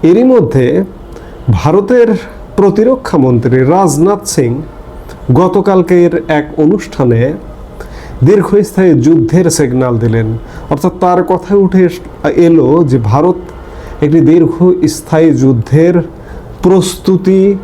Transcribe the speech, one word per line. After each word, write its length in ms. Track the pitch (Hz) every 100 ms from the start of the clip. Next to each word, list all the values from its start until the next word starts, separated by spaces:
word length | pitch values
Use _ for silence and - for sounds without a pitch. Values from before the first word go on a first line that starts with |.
এরই 220 | 160 185
মধ্যে 600 | 254 254 143 135 123 156 190 - - - - - -
ভারতের 560 | 95 143 175 196 247 233 202 - - - -
প্রতিরক্ষা 640 | 196 196 220 262 - 170
মন্ত্রী 460 | 131 120 120 127
রাজনাথ 640 | 131 175 190 143 175 202 -
সিং 360 | - 123 123 160 - - - - - -
গতকালকের 920 | 123 185 202 196 190 170 180 175 175 -
এক 240 | 151 147 -
অনুষ্ঠানে 760 | 156 196 - - 127 117 127 - - - - - - - - -
দীর্ঘস্থায়ী 680 | 127 208 - 202 202 - 185 143
যুদ্ধের 500 | 127 160 113 170 175
সিগন্যাল 480 | - 139 127 127 117
দিলেন, 280 | 117 113 110 113 - - -
অর্থাৎ 220 | 147 180 175
তার 240 | 180 180
কথায় 340 | 175 185 - 202
উঠে 260 | 190 185
এস-, 440 | 180 170 - - - -
এলো 480 | 170 165 127 156 156
যে 120 | 127
ভারত 320 | 107 110 170 175 - - - - - -
একটি 160 | 147 160
দীর্ঘস্থায়ী 1120 | - 165 160 - 180 180 160 - - 160 165
যুদ্ধের 600 | 131 135 127 110 143 170 175 165 - - - - -
প্রস্তুতি 920 | 180 185 185 - - 190 190 190 190 196